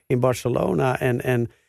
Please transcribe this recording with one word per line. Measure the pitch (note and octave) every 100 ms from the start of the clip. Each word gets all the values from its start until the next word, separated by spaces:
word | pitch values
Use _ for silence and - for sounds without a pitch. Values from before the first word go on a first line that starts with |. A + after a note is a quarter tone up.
| -
in | B2+
Barcelona. | B2+ A#2+ A#2+ B2+ F#3 E3+ C3 -
En, | C3 A#2+
en | C3 B2 A#2 _